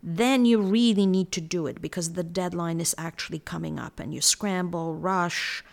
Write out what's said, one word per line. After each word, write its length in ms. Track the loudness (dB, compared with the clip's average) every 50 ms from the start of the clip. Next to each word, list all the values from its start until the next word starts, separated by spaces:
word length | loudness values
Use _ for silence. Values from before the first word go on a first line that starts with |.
| -6
Then 420 | -6 0 2 2 4 6 6 6
you 160 | 6 6 6
really 460 | 6 4 4 6 6 6 6 6 6 6
need 240 | 4 4 2 0
to 100 | -2 -8
do 240 | -6 -4 -4 -2 -2
it 160 | -4 -6 -6
because 320 | -8 -8 -6 -4 -6 -4 -4
the 100 | -4 -6
deadline 560 | -4 -4 -4 -4 -2 -2 -4 -4 -2 -2 -2
is 140 | -2 -2 -4
actually 440 | -4 -6 -10 -8 -10 -10 -8 -8 -10
coming 400 | -8 -8 -8 -6 -6 -6 -6 -8
up 200 | -10 -10 _ -12
and 140 | -10 -10 -6
you 80 | -2
scramble, 720 | 0 0 0 0 0 -2 -2 -2 -2 -4 -4 -4 -4 -6 -6
rush, 680 | -4 -2 -2 0 0 0 0 -2 -4 -4 -4 -6 -8 -10 -16